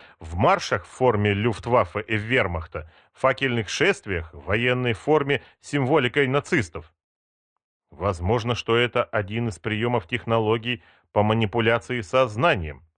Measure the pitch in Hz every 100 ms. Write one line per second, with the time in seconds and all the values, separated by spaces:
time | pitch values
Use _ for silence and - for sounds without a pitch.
0 | - - 87 85 143 196 - 110 - -
1 | 127 104 104 101 117 107 120 120 98 104
2 | - 110 110 127 98 82 - 80 78 _
3 | _ _ 131 131 135 120 107 - 170 185
4 | 104 87 80 - - 110 123 127 123 110
5 | - 151 139 135 - _ - 147 127 151
6 | 123 147 131 139 - 160 98 82 - _
7 | _ _ _ _ _ _ _ _ _ 73
8 | 98 85 87 120 113 113 - 113 120 120
9 | - 110 98 113 117 - 110 107 120 120
10 | - 120 - 113 107 113 117 120 _ _
11 | _ 104 104 110 110 117 113 113 - 123
12 | 101 131 127 107 170 113 78 67 _